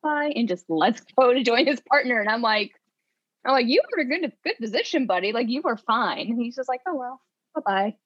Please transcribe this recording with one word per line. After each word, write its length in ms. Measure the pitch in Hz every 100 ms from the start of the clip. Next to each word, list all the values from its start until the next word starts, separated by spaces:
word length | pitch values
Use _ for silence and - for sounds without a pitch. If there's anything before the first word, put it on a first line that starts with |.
"Bye," 300 | 311 294 294 285
and 100 | 233
just 200 | 180 -
lets 320 | 160 185 220 _ -
go 140 | 254
to 100 | 254
join 240 | 233 233 269
his 140 | 285
partner. 400 | _ 285 262 233
And 80 | 208
I'm 140 | 226
like, 300 | 226 214 208 _ _ _ _ _ _ _ -
I'm 60 |
like, 140 | 262 240
"You 140 | 320 640
were 100 | 403
in 80 | 254
a 80 | 320
good, 120 | 302 _
good 140 | 320 453
position, 460 | 226 214 480 320 240
buddy. 260 | 185 196
Like, 160 | 226 233
you 140 | 254
were 160 | 330 220
fine." 500 | - 226 208 - 180
And 120 | 233
he's 140 | 240 254
just 120 | 254
like, 140 | 254 370
"Oh, 80 | 302
well, 260 | 247 262 _ _ _
bye-bye." 420 | 311 214 196 202 -